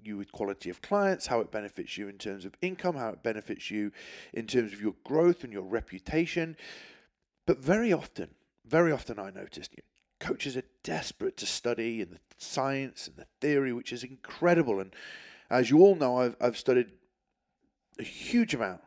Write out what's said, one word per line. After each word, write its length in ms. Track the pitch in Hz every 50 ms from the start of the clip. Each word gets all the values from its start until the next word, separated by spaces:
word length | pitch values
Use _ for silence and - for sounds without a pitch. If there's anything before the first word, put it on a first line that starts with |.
| 113
you 140 | 107 104
with 140 | 101 98 -
quality 400 | - - 107 98 98 - - 87
of 100 | 90 -
clients, 460 | - - 202 202 202 196 185 - -
how 120 | - 123 117
it 120 | 107 -
benefits 440 | - 107 104 104 - - 87 - -
you 120 | - 104
in 100 | 101 101
terms 260 | 95 - 107 98 98 90
of 120 | 98 - _
income, 360 | - 185 185 - - 180 165
how 140 | 139 120 110
it 120 | 92 -
benefits 480 | - 120 110 107 - - 107 - - -
you 220 | 107 107 104 101 - - - - - - - - -
in 140 | - 113
terms 260 | 107 127 123 113 104 98
of 80 | 104
your 140 | 104 107 98 - _
growth 400 | - 139 156 170 175 175 - -
and 100 | 120 104
your 80 | 101
reputation. 960 | 95 92 107 117 - - 92 92 - - 151 160 175 170 - 175 160 165 156 - - - - - - - - - _ _ _ _ _ _ _ _ _
But 140 | - 165 135
very 340 | 131 143 190 220 233 226 180
often, 360 | 151 - - _ - 95 - - _ _ _ _ _ _
very 260 | 113 127 160 175 165
often 280 | 147 - - - 113 104
I 100 | 98 98
noticed, 440 | 95 98 98 - - - - - -
you 100 | - _
know, 440 | _ _ _ _ _ _ _ -
coaches 300 | - - - - 143 123
are 60 | 131 - - _ _ -
desperate 540 | - - - - - - _ 110 127 123
to 80 | - 104
study 560 | - - - - 120 120 113 113 117 113 113
and 120 | 98 85 87
the 60 | - _ _ - _
science 680 | - - - 139 131 139 139 135 135 127 - - -
and 80 | - -
the 120 | - - _ _ _
theory, 320 | - 147 147 139 139 127 117
which 200 | 117 - - 123
is 100 | 120 120
incredible. 760 | 123 135 - - - - - 165 175 175 165 147 123 104 95
And 120 | 95 95 - - - - - - - - - - - _
as 180 | - 127 127 110
you 120 | 135 156
all 120 | 185 202 190
know, 240 | 165 143 127 123
I've, 180 | 127 127 120 - -
I've 160 | 120 123 113
studied 300 | - - - 127 123 120 104 - _ _ _ _ _ _ _ _ _ _ _ _ _ _ _ _ _ _ _ _ -
a 40 | 113
huge 520 | - - - - - - 240 226 220 -
amount 260 | 123 107 95 90 90 -